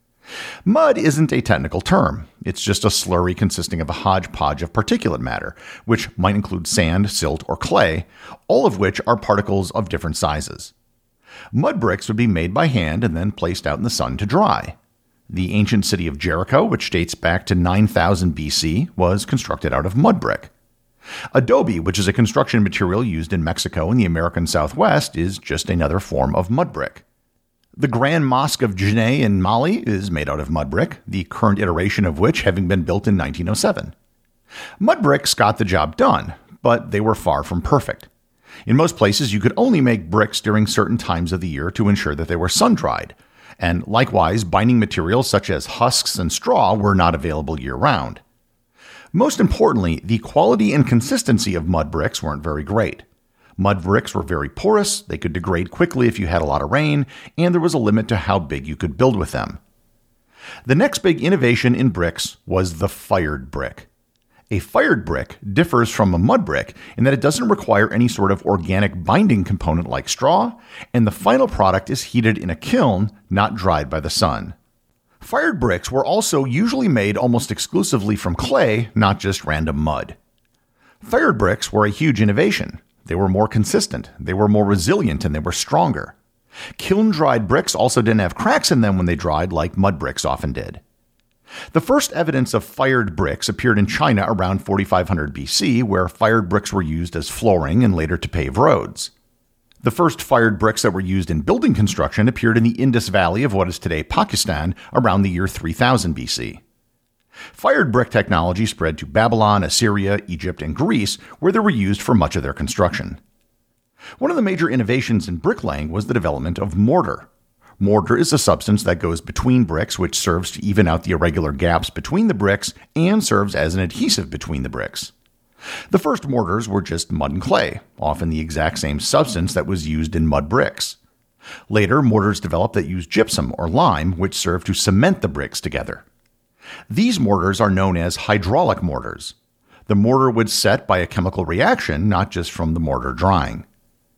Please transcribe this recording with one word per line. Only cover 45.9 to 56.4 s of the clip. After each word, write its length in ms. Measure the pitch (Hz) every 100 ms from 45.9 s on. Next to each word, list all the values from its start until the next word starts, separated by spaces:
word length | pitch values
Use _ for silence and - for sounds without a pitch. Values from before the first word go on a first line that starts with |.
| - - -
and 140 | 85
straw 420 | - - 214 104
were 200 | 107 101
not 200 | 98 85
available 460 | 82 82 76 73 78
year-round. 600 | 65 64 131 110 62 - _ _ _ _ _ _ - - -
Most 260 | 165 285 -
importantly, 640 | 190 - - 123 90 80
the 160 | 90 113
quality 540 | - 147 196 240 214
and 160 | 147 131
consistency 640 | 120 120 269 - 220 -
of 140 | 87 80
mud 220 | 85 73
bricks 320 | 78 76 -
weren't 200 | 80 73
very 220 | 78 76
great. 400 | 76 104 92 - - _ _ _ _ -
Mud 260 | 95 98
bricks 320 | 85 98 -
were 80 | 101
very 260 | 80 82 71
porous, 540 | - 196 214 202 -
they 160 | - -
could 140 | 90
degrade 380 | 85 85 85 90
quickly 380 | - 170 131 123
if 100 | 104
you 80 | 87
had 160 | 87